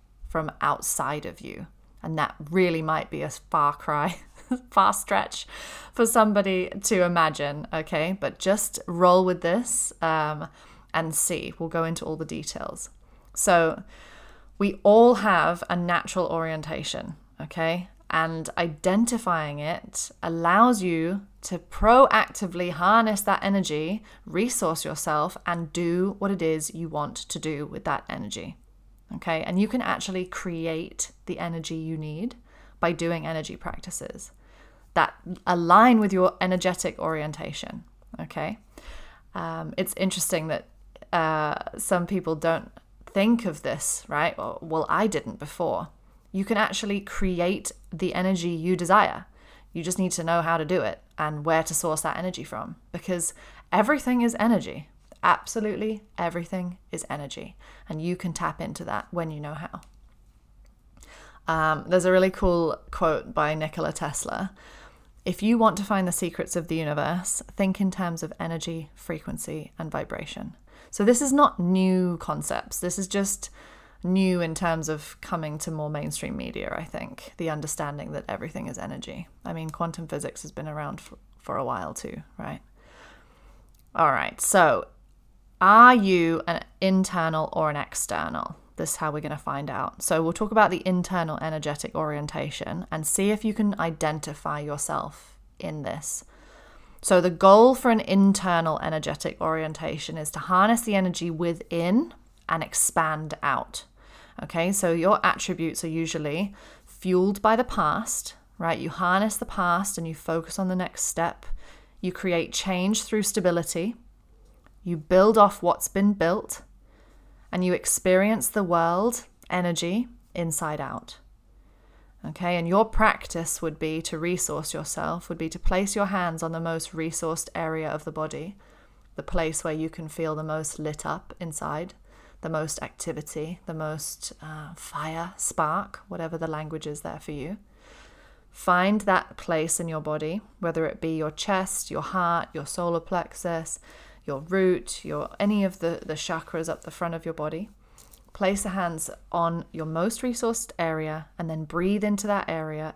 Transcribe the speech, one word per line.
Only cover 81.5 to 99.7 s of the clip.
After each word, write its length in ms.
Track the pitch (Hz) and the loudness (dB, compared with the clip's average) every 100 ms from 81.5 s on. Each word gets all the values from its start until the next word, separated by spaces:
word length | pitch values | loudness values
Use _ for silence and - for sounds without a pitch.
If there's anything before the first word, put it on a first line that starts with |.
| 92 | -6
a 60 | |
while 280 | 123 117 80 | -4 -4 -6
too, 300 | - - - - - | -8 -10 -12 -14 -14
right? 220 | - - - - - - - - - _ - - - - _ | -12 -12 -16 -20 -20 -20 -20 -20 -20 _ -20 -20 -20 -20 _
All 160 | - 156 | 4 4
right, 300 | 123 65 - | 4 0 -2
so 480 | - 196 160 110 - - _ _ _ _ _ - | 4 6 6 6 0 -16 _ _ _ _ _ 2
are 340 | 190 220 247 | 8 12 12
you 480 | 254 196 180 165 165 - | 10 6 4 4 2 -2
an 180 | 165 - - | -4 -6 -2
internal 720 | 190 190 185 185 160 160 156 | 2 4 2 0 0 0 -2
or 160 | - 156 | 0 0
an 80 | 147 | 0
external? 800 | - - - 80 80 80 - - _ - | -6 -6 -4 -2 -4 -4 -6 -10 _ -8
This 160 | 156 | -6
is 40 | - | -4
how 140 | 156 | -4
we're 80 | 151 | -4
gonna 160 | - 147 | -6 -8
find 320 | - 139 147 | -6 -6 -6
out. 340 | 123 - - | -6 -6 -6
So 200 | - 160 | 0 2
we'll 100 | 165 | 2
talk 180 | 170 180 | 0 0
about 200 | 214 208 | 4 4
the 120 | 185 185 | 4 0
internal 520 | 180 175 185 160 151 | 0 0 -2 -2 -4
energetic 520 | 160 156 151 147 - | -4 -4 -4 -6 -6
orientation 920 | 160 156 147 151 143 143 - - 170 - | -4 -4 -4 -6 -6 -6 -6 -8 -8 -8
and 160 | 160 156 | -6 -2
see 240 | - 196 | 0 2
if 140 | 208 | 2
you 80 | 220 | -2
can 260 | 208 208 196 | 0 0 0
identify 800 | 170 156 156 156 156 151 156 147 | -4 -2 -2 -2 -6 -8 -6 -6
yourself 800 | 147 143 - 147 - - - - - - | -6 -6 -4 -4 -4 -10 -20 -20 -20 -12
in 240 | 175 151 | -8 -6
this. 420 | 120 151 - - - - - - - - - - | -6 -6 -8 -10 -12 -20 -20 -20 -20 -20 -20 -8
So 180 | - 185 | 4 4
the 100 | 180 | 4
goal 440 | 165 190 208 240 | 6 10 12 10
for 160 | 254 254 | 8 4
an 100 | 220 | 4
internal 800 | - 196 196 196 185 170 165 151 | 4 6 6 6 2 2 2 -2
energetic 580 | 147 156 151 147 160 - | -2 -4 -4 -4 -6 -2
orientation 760 | 165 160 156 | -2 0 -4